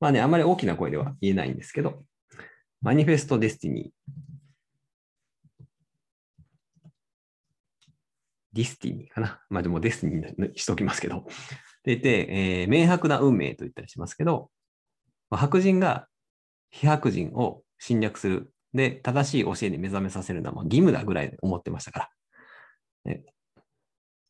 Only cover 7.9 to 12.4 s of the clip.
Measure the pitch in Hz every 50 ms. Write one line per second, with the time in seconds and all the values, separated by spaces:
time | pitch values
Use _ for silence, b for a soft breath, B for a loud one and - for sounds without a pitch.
7.9 | _ _ _ _ _ _ _ _ _ _ _ _ 104 113 131 - - - - -
8.9 | - - - - - - 113 101 - - _ - 98 90 87 87 87 82 92 117
9.9 | - - - 80 82 80 78 - - - 95 - - - - - 92 80 104 -
10.9 | - - - - - - - B B B B B 135 B B B B B B 135
11.9 | 120 120 131 135 117 101 - - 92 98